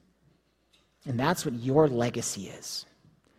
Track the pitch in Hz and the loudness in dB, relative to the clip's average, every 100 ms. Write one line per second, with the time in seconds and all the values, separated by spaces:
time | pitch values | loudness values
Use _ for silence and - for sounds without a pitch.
0 | _ _ _ _ _ _ _ _ _ _ | _ _ _ _ _ _ _ _ _ _
1 | 147 120 143 180 151 120 127 143 156 120 | -6 0 0 0 -2 -4 2 4 6 4
2 | 120 117 - 104 90 - - - - _ | 0 -2 -6 -6 -10 -14 -12 -12 -14 _
3 | _ _ _ | _ _ _